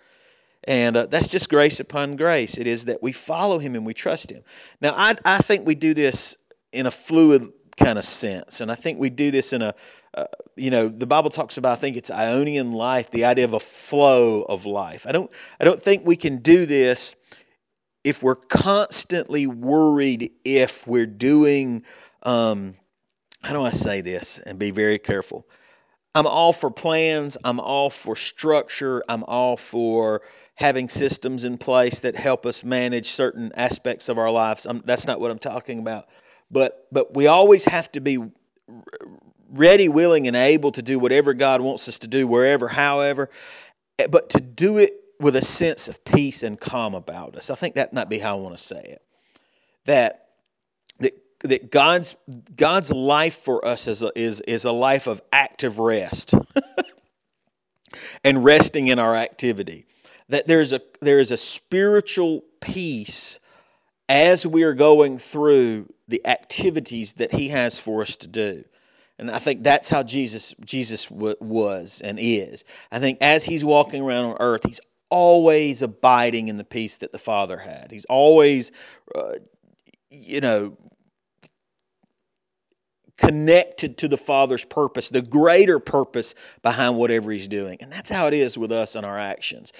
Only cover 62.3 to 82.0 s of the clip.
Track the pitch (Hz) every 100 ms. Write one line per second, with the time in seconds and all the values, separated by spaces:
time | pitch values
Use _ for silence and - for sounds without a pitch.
62.3 | 156 - _ - 190 170 120 104 - -
63.3 | - _ _ _ _ _ _ - 139 170
64.3 | 180 165 160 160 131 151 151 143 127 -
65.3 | 151 147 139 120 110 98 _ - 113 -
66.3 | 123 - - 185 156 123 117 104 - 117
67.3 | 135 139 139 120 104 110 107 104 - 82
68.3 | 110 104 82 - _ _ _ _ - 117
69.3 | 110 151 120 123 147 - 151 123 135 123
70.3 | 107 - - 107 135 113 107 - - 107
71.3 | 104 110 113 104 95 87 - 101 107 117
72.3 | 107 95 - - - - 117 135 123 143
73.3 | 156 160 165 147 147 - 139 135 123 120
74.3 | - 120 113 - - - _ - 180 175
75.3 | 175 165 151 147 120 123 107 131 123 120
76.3 | 113 110 104 - 117 110 - - - -
77.3 | 104 95 87 95 71 - 104 98 131 151
78.3 | 160 147 135 117 - - - - - -
79.3 | - _ _ _ _ _ _ _ 143 -
80.3 | 139 131 107 104 - _ _ _ _ _
81.3 | _ - _ _ _ _ _